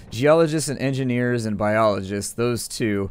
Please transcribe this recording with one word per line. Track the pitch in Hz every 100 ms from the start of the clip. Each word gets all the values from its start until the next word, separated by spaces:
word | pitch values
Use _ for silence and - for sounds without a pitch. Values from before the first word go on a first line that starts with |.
| -
Geologists | 110 143 165 165 156 147
and | 127
engineers | 131 135 127 123 123 120 110
and | 101
biologists, | 107 107 110 98 95 101 101
those | - 120 117 -
two. | - 113 101 98